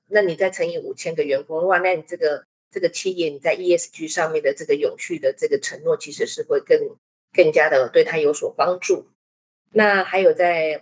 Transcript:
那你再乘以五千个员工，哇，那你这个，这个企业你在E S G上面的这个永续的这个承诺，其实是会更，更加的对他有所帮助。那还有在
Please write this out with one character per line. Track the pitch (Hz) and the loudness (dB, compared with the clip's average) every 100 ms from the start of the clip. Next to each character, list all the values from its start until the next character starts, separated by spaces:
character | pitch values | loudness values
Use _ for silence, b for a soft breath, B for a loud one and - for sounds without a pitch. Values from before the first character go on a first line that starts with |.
| _ | _
那 | 208 | 0
你 | 190 160 | 0 0
再 | 185 | -2
乘 | 180 170 | -2 -4
以 | 170 | -4
五 | - | -10
千 | - 170 160 | -8 -6 -4
个 | |
员 | 143 139 147 | -2 -2 -4
工， | 160 180 | -4 0
哇， | 180 | 2
那 | 185 170 | 2 -2
你 | - | -6
这 | 175 | -4
个， | 156 139 - _ _ | -2 -2 -10 _ _
这 | 190 | -4
个 | 170 | -4
企 | - 190 | -2 -6
业 | 180 160 | -2 -4
你 | 143 | -2
在 | 165 | -2
E | 175 180 170 | 0 2 0
S | - | 0
G | - 156 | -10 -8
上 | 175 160 | -2 -2
面 | 156 | 0
的 | 139 | -2
这 | 139 151 | -2 -2
个 | 147 | 0
永 | 131 - | 0 -4
续 | - 165 | -8 -4
的 | 135 | -4
这 | - 151 | -2 -2
个 | 143 | -2
承 | - 139 | -4 -6
诺， | 160 151 | -4 -4
其 | 151 | -6
实 | 147 - | -8 -6
是 | - | -6
会 | - 143 | -4 -4
更， | - 156 139 - _ _ _ | 2 0 0 -10 _ _ _
更 | - 165 | 4 4
加 | 160 151 | 4 4
的 | 139 123 | 2 4
对 | 165 | 2
他 | 160 165 | 2 2
有 | 147 | 0
所 | 147 107 | 0 -6
帮 | - 160 180 | -2 -2 -2
助。 | - 180 - _ _ _ _ _ _ 214 | -2 -2 -2 _ _ _ _ _ _ 2
那 | 208 196 | 4 2
还 | 185 190 | 0 4
有 | 180 | 4
在 | 180 175 170 156 151 | 4 2 2 -2 -4